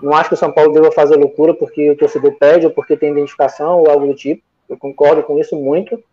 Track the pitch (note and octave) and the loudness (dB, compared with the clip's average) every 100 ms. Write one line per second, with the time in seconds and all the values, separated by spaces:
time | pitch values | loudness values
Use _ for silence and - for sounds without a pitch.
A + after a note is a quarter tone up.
0 | C#3+ D3+ D#3+ E3+ E3 D3 D#3 D3+ D#3 D#3+ | -2 -2 0 -2 -2 2 2 4 2 2
1 | D3 D3+ C#3+ - D#3+ E3 D3 - D3 C#3+ | 2 2 0 0 0 0 -6 -2 -2 0
2 | D3 D3 C#3+ C#3 C#3+ E3+ E3 D3+ - D3 | -2 0 -2 2 2 4 2 -4 -4 -4
3 | D3+ D3 C#3+ - C#3 - D3+ F3+ D#3 D3 | -2 -4 -6 -4 -4 -4 -2 2 2 2
4 | C#3+ C#3 C#3 - _ _ - C3+ C#3 C#3 | -2 -6 -8 -10 _ _ -20 -16 -12 -2
5 | D3 D#3 D3 D3 D3+ D#3+ C3+ D#3 G3+ A3+ | 0 0 -2 -4 -4 -6 -4 -4 -6 -12
6 | _ | _